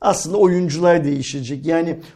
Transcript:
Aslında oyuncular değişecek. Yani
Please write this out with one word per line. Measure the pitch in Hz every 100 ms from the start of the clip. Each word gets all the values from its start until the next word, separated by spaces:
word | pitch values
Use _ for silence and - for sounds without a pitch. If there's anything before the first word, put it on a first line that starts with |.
Aslında | - 185 156 202
oyuncular | 185 180 180 147 175 170
değişecek. | 143 139 127 139 120 139 151
Yani | 165 170 - -